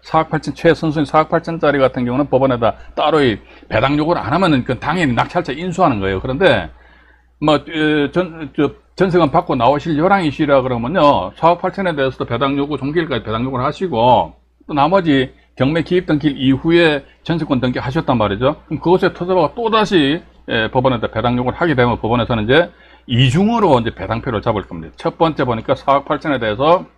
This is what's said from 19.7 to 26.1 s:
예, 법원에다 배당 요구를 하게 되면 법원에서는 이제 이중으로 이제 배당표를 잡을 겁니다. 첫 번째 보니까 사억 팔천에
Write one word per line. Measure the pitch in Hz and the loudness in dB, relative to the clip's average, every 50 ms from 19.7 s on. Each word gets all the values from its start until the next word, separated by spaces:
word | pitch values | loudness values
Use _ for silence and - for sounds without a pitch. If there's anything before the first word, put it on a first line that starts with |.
| 214 220 214 190 202 175 143 135 147 175 - - _ - _ - | 0 0 0 2 2 2 2 2 0 -2 -6 -14 _ -20 _ -4
예, | 123 117 110 110 | -2 -2 -2 0
법원에다 | - 131 127 131 123 117 107 | -2 0 0 2 0 0 -4
배당 | 101 - 113 110 123 123 | -4 -4 -2 -2 -2 -2
요구를 | 123 123 127 117 - | 0 -2 -4 -2 -2
하게 | 170 175 147 | -2 0 2
되면 | 127 123 120 113 - | 2 2 0 0 -2
법원에서는 | - 107 117 120 113 - 123 113 104 | -2 -2 0 0 0 -2 -2 -4 0
이제 | 107 131 156 175 175 - _ - _ - _ _ | 2 2 2 2 0 -6 _ -20 _ -20 _ _
이중으로 | - 123 117 131 131 120 170 202 214 233 233 208 175 139 120 | -4 0 2 2 2 2 2 2 2 2 2 2 4 2 2
이제 | 113 110 - | 0 -2 -6
배당표를 | - 92 95 110 113 - 135 113 101 | -8 -8 -6 -6 -6 -6 -4 -6 -4
잡을 | 92 120 110 101 90 | -2 -2 -4 -4 -6
겁니다. | - 90 85 80 82 - | -8 -12 -14 -14 -14 -18
첫 | - - 165 - | -6 -6 -6 -2
번째 | _ 170 165 147 - 143 | _ -2 -2 0 -2 -2
보니까 | 123 117 110 120 - 139 | -2 -2 -6 -2 -4 -4
사억 | - - - 135 143 135 | -2 0 0 0 0 0
팔천에 | - | -2